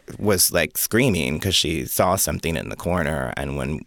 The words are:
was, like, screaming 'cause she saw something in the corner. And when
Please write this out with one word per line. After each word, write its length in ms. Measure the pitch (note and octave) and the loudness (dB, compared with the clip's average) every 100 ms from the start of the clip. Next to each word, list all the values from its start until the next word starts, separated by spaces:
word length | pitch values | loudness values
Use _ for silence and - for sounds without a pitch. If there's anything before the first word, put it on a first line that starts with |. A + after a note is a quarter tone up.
| - - | -6 -4
was, 320 | G2+ F#2 - | 2 2 4
like, 260 | E2+ D#2 - | 2 0 -2
screaming 600 | - A2 C3+ F2+ C2 D2 | 0 4 4 2 0 0
'cause 160 | G2 | 0
she 300 | F2 D#2 D#2+ | 0 0 -2
saw 320 | B1 - F#2+ F#2+ | -2 0 2 2
something 400 | - F#2 D#2+ D#2+ | 0 -2 -2 -2
in 140 | G#1 | -4
the 60 | G#1+ | -6
corner. 580 | E2+ F2+ D2 D#2 B1 - | -2 0 0 -2 -2 -4
And 200 | C#2 C#2 | -4 -4
when 220 | C2+ D2+ | -4 -4